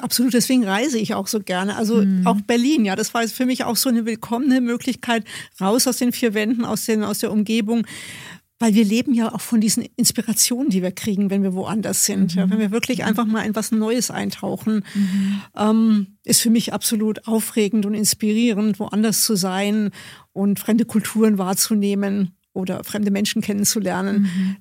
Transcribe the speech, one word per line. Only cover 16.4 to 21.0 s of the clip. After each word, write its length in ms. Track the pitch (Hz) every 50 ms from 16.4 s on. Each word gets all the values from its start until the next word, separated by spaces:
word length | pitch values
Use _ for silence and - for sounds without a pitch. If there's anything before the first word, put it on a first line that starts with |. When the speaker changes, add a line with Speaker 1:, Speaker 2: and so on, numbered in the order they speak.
Speaker 1:
für 100 | - 233
mich 220 | 226 233 - -
absolut 540 | 202 208 - - 240 208 220 214 214 - -
aufregend 580 | 226 226 220 214 - - 233 208 196 226 220 202
und 100 | 202 214
inspirierend, 840 | 208 214 - - - - 208 214 220 240 240 208 190 214 214 196 -
woanders 460 | 208 - - 202 220 226 202 - -
zu 100 | - 220
sein 560 | 180 180 190 185 190 202 202 208 220 208 196 - - - - - - - _
und 280 | _ 185 196 202 196 -
fremde 240 | - - 214 240 233
Kulturen 520 | 233 - 220